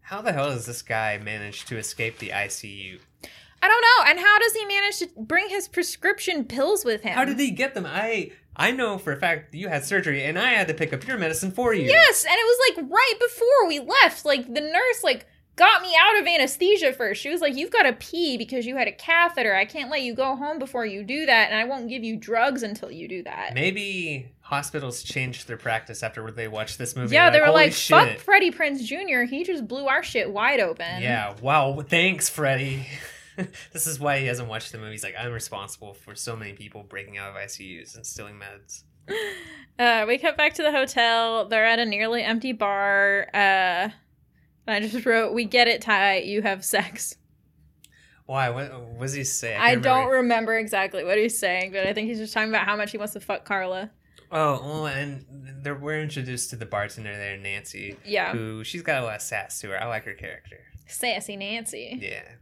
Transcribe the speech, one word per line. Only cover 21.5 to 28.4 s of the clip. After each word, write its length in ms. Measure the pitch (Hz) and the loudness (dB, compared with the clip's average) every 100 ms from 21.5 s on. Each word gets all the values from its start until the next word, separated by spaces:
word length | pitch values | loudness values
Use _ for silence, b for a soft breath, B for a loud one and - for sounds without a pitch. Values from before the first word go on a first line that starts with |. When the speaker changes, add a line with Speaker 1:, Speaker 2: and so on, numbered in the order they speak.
Speaker 2:
and 80 | 214 | 2
I 60 | 240 | -2
won't 240 | 269 233 | -4 -6
give 120 | 254 | -6
you 140 | 226 220 | -6 -8
drugs 480 | - 226 262 254 | -2 2 2 0
until 260 | 220 214 - | -6 -8 -10
you 200 | 165 170 | -12 -10
do 140 | 185 | -10
that." 300 | - 82 95 123 | -10 -10 -6 0
Speaker 1:
Maybe 760 | 175 196 202 190 165 139 123 _ | 0 -2 -6 -6 -6 -8 -12 _
hospitals 640 | - 143 139 151 135 120 | -6 -6 -4 -8 -8 -8
changed 460 | - 139 127 123 - | -8 -4 -4 -6 -12
their 80 | 113 | -6
practice 440 | 120 113 - 110 | -2 -2 -4 -10
after 300 | 113 113 110 | -8 -8 -10
they 160 | 113 110 | -8 -6
watched 300 | 107 110 - | -6 -8 -8
this 180 | 120 131 | -8 -6
movie. 180 | 123 | 0
Speaker 2:
Yeah, 160 | 302 349 | 6 6
they 120 | 302 | 8
were 60 | 294 | 8
Speaker 1:
"Holy 160 | 311 302 | 8 6
Speaker 2:
like, 80 | |
"Fuck 340 | - - 320 - | 4 6 6 6
Speaker 1:
shit." 140 | - | 2
Speaker 2:
Freddie 300 | - 403 | 4 6